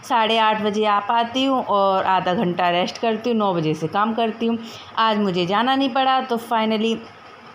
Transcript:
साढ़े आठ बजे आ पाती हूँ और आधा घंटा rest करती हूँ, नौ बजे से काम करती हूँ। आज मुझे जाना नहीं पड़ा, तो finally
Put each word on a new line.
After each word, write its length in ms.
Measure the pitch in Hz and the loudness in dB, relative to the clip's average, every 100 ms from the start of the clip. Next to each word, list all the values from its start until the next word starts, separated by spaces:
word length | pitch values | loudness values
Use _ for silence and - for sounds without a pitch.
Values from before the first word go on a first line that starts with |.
| - | 0
साढ़े 280 | 247 220 226 | 0 2 2
आठ 240 | 214 220 | 2 2
बजे 240 | 208 208 214 | 0 0 2
आ 140 | 202 | 0
पाती 440 | 208 233 226 254 | 0 0 0 0
हूँ 200 | 269 262 | 2 0
और 400 | - 202 196 190 | 2 2 4 2
आधा 300 | - 185 175 | 2 0 0
घंटा 360 | 180 185 175 180 | 0 0 0 0
rest 280 | 175 214 - | 2 -2 -2
करती 320 | 233 220 247 | -2 -2 0
हूँ, 80 | 226 | 0
नौ 160 | 202 | 2
बजे 200 | 175 156 | 0 0
से 140 | 151 160 | -2 -2
काम 260 | 202 220 | -2 0
करती 320 | 226 233 214 226 | 0 -2 0 -2
हूँ। 120 | 233 - - - - | -2 -6 -16 -12 -2
आज 200 | 226 214 | 0 2
मुझे 280 | 208 180 175 | 0 0 0
जाना 300 | 202 240 269 | 0 2 2
नहीं 140 | 277 | 0
पड़ा, 320 | 247 262 262 | 0 2 0
तो 160 | 247 233 | 0 -4
finally 600 | 233 233 220 220 226 226 - - - - - | -2 -2 0 0 0 -2 -8 -20 -20 -20 -20